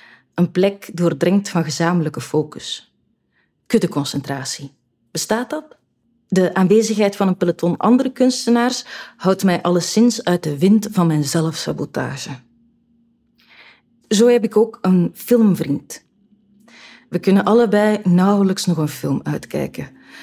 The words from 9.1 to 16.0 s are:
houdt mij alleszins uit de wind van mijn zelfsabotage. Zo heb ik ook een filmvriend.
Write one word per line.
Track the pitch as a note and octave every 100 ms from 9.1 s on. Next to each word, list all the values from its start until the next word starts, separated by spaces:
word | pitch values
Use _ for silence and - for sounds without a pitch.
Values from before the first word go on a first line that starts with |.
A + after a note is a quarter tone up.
| -
houdt | F#3 F#3+
mij | F#3 F3
alleszins | F3 F3 E3+ A3 A#3+ A3+
uit | - F3+
de | D#3 C#3+
wind | F#3 A3 G3+
van | F#3+ E3+
mijn | D3+
zelfsabotage. | C#3+ E3 D#3+ D#3 - D3 C#3+ - C3 C3+ - C3 _ _ _ _ _ _ _ _ _ _ _ _ - _ _ _ -
Zo | G#3 A#3+
heb | A#3+
ik | A3+ G#3
ook | A3 -
een | F#3 F#3 E3+
filmvriend. | - - A#3+ G#3+ F3 C#3 C#3 - -